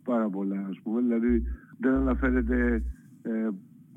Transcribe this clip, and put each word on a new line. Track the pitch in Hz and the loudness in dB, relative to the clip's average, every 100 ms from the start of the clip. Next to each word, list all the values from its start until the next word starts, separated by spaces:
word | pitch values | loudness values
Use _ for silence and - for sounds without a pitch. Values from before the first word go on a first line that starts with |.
πάρα | - 120 110 | -2 0 0
πολλά, | 95 98 98 98 | -2 -4 -4 -6
ας | 90 | -8
πούμε. | - 113 | -4 0
Δηλαδή, | 123 117 120 117 113 - - - | 2 2 2 2 0 -6 -12 -2
δεν | 127 | 0
αναφέρεται, | 131 135 123 131 127 117 127 120 117 117 - - - | 2 2 2 2 2 2 2 2 0 -2 -8 -14 -12
ε, | - 117 - - - - - | -6 -2 -2 -4 -10 -20 -20